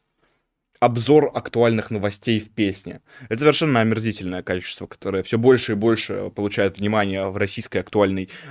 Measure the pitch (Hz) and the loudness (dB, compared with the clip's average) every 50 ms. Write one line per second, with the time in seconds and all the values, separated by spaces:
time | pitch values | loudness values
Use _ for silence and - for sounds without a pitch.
0 | _ _ _ _ _ _ _ _ _ _ _ _ _ _ _ - 120 123 117 120 | _ _ _ _ _ _ _ _ _ _ _ _ _ _ _ 2 2 2 2 0
1 | 113 131 151 151 143 - - 120 - - - 117 120 117 113 110 - - 113 104 | 2 6 6 6 6 4 -4 -6 -8 -4 0 2 2 4 2 0 -4 -6 -6 -4
2 | 98 101 - - - 120 113 107 104 - - 117 104 98 95 - - 85 - - | -4 -4 -4 -4 -2 -2 -2 -2 -2 -6 -2 0 0 0 -2 -6 -12 -16 -16 -18
3 | _ _ - - 127 - 113 117 147 156 135 - 165 151 127 117 110 113 110 110 | _ _ -20 -18 -8 -8 -4 2 2 2 4 4 2 2 2 2 2 2 0 0
4 | 110 113 98 - 95 90 90 92 - - 92 90 - - - - - - - _ | -2 -4 -6 -4 -8 -8 -8 -8 -4 -4 -6 -4 -6 -10 -12 -12 -14 -16 -16 _
5 | - 101 95 95 92 - 120 113 117 131 127 113 - - 107 101 110 117 113 110 | -8 -4 -4 -4 -4 -2 -2 4 6 6 6 6 4 -2 -2 0 2 2 2 0
6 | - - 101 98 98 95 - 104 104 101 - 117 101 95 95 - 101 104 110 107 | -2 -6 -6 -6 -8 -8 -6 -4 -4 -4 0 0 0 0 0 -2 -4 0 0 0
7 | 101 98 95 98 95 98 95 101 104 95 - 113 - - - 95 90 - - 104 | 0 0 -2 -4 -4 -4 -2 -4 -4 -4 -4 -8 -8 -6 -6 -6 -6 -2 2 2
8 | 101 98 95 95 92 - - - - 139 | 2 2 2 -2 -6 -8 -14 -20 -20 -18